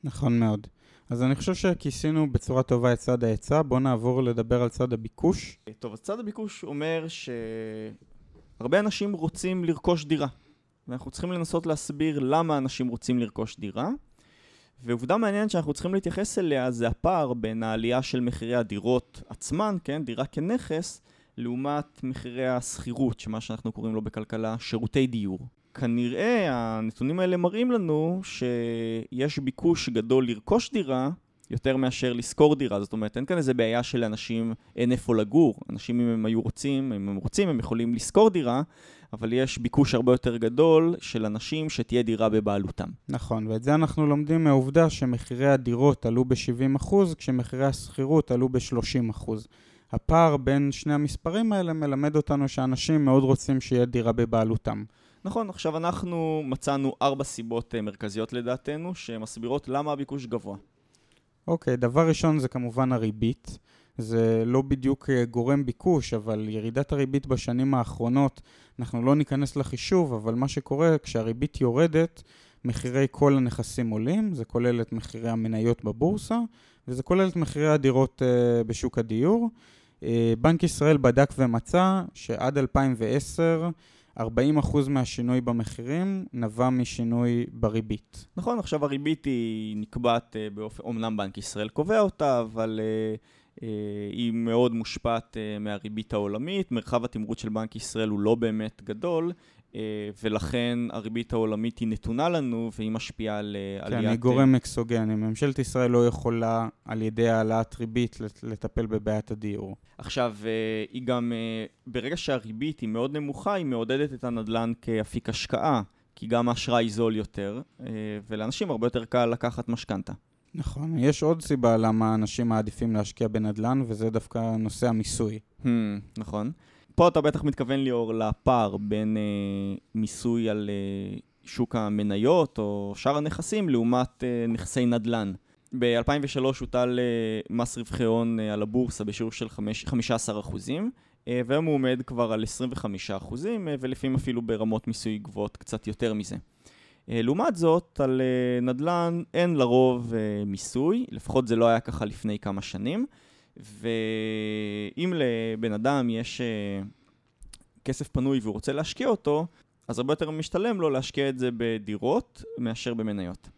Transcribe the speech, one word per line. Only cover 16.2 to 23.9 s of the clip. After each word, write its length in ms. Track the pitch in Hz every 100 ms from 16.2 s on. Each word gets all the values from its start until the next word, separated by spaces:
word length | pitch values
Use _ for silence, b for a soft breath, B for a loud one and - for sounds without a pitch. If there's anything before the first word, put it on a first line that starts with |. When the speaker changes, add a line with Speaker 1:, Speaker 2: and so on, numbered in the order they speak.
| 208 -
Speaker 2:
אליה, 320 | 175 139 127
זה 160 | 120 117
הפער 460 | - 165 180 143
בין 300 | 120 110 110
העלייה 380 | 110 110 117 123
של 180 | 131 131
מחירי 360 | 123 120 113 123
הדירות 680 | 113 101 107 127 - - -
עצמן, 480 | - - 160 214 190
כן, 200 | - 147 147
דירה 200 | 117 135
כנכס, 760 | - 165 247 - 160 180 - b b b -
לעומת 680 | 120 123 139 147 147 _
מחירי 440 | 131 123 123 120 127
השכירות, 720 | 123 123 - - 120 131 110
שמה 220 | - 107
שאנחנו 300 | - 113 113
קוראים 240 | 110 113